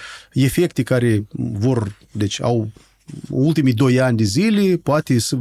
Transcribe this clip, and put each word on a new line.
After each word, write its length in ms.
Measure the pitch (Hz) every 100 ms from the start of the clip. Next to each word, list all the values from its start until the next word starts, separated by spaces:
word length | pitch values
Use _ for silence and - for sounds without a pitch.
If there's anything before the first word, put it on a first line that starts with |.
| - - -
efecte 500 | 131 135 - 175 -
care 440 | 117 127 120 104 107
vor, 640 | 131 120 107 123 120 101 - _
deci 300 | 107 101 -
au 260 | 120 120 107 - _ _ - - -
ultimii 420 | 131 147 156 131
doi 280 | 110 131 127
ani 160 | 131 113
de 80 |
zile, 520 | 104 117 220 208 190 170
poate 420 | - 147 - 123
să, 180 | - 131